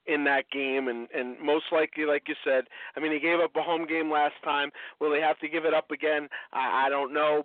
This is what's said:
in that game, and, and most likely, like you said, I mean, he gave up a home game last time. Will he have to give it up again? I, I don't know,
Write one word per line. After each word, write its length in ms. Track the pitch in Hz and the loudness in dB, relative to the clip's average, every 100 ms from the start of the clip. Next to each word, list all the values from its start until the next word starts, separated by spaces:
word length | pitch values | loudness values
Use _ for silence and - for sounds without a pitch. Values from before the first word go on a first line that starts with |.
| - | -4
in 180 | 147 143 | 0 2
that 220 | 139 - | 2 0
game, 360 | 139 135 135 131 | -4 -2 0 -2
and, 220 | 117 120 | -4 -6
and 300 | 135 123 123 | -6 -6 -4
most 320 | 147 156 - | 0 0 2
likely, 340 | 160 160 156 151 | 0 0 0 0
like 240 | 147 - | 0 -2
you 60 | 147 | -6
said, 260 | 143 131 123 - - - | 0 0 0 -8 -14 -6
I 40 | |
mean, 120 | 156 | -2
he 60 | 151 | 0
gave 200 | 156 175 | 2 2
up 160 | 165 160 | 2 0
a 80 | |
home 240 | 160 165 160 | -2 -2 0
game 240 | 160 156 | -2 0
last 240 | 151 147 - | 2 0 0
time. 280 | 160 143 143 - - - | -2 -2 -2 -6 -16 -4
Will 120 | 151 147 | 0 2
he 40 | |
have 200 | 156 156 | 2 0
to 80 | 156 | -2
give 180 | 165 160 | -2 0
it 80 | |
up 160 | 156 - | 0 -2
again? 400 | 147 156 151 147 - - | -2 0 0 -2 -10 -8
I, 320 | - 131 113 139 | -4 0 2 2
I 40 | |
don't 220 | 139 135 | 2 0
know, 320 | 147 151 151 | 0 2 2